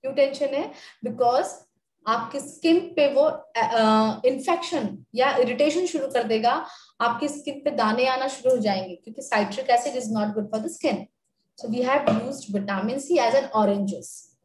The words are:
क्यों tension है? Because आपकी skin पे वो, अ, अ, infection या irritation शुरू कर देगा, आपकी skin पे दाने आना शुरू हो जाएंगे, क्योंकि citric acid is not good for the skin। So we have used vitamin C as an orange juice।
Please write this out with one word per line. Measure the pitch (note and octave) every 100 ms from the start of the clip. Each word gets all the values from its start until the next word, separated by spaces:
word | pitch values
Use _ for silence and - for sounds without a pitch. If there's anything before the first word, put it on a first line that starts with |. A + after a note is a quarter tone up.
क्यों | C4
tension | C4+ C4+ C#4 C#4
है? | F#3 E4 - - _ G#3+
Because | A3 A#3+ B3+ F#4 - _ _ _ _ G#3+
आपकी | A3+ - C#4
skin | - - E4+ E4+
पे | - - C#4+
वो, | B3+
अ, | D4+ - - A3+
अ, | A3 A3+ A3 A3 A3 G#3+ B3
infection | C#4 - E4+ - D#4+ G#3+ G3 - A3+
या | C4+ B3+
irritation | A#3+ B3 D4 D#4+ F4+
शुरू | D#4 C4+
कर | B3
देगा, | G#3+ A3 A3+ D4 - - - _
आपकी | A#3 - D4
skin | C#4+ - C#4 D4
पे |
दाने | C4 G#3+ A#3 B3+
आना | C4 C4+
शुरू | C#4 B3+ B3+
हो |
जाएंगे, | G#3 F#3+ F#3 -
क्योंकि | - -
citric | - G#3+ G3+ - -
acid | A#3+ C#4+ B3+
is | G#3+ G#3+
not | G#3 G#3+
good | G#3
for | A3
the | A3+
skin। | - D#4 G3 - _ _ _ _ -
So | A3+
we | A#3+ B3
have | C#4 B3
used | G#3+ B3 C#4 - G3
vitamin | G3+ G3 G#3+ C4+
C | - E4+
as | A#3 -
an |
orange | - A3 G#3 G3+
juice। | G3 - - - - _